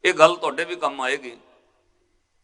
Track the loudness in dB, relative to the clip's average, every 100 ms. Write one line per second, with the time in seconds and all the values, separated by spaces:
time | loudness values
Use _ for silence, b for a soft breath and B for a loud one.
0 | -2 6 6 6 -6 -6 -8 -6 -6 -4
1 | -6 -6 -8 -20 _ _ _ _ _ _
2 | _ _ _ _